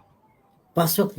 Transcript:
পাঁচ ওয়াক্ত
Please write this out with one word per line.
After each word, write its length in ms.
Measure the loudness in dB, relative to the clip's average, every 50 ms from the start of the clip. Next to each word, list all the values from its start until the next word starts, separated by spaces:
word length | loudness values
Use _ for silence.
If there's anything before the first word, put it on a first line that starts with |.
| _ _ _ _ _ _ _ _ _ _ _ _ _ _ _
পাঁচ 160 | -2 0 0 0
ওয়াক্ত 180 | 0 -2 -2 0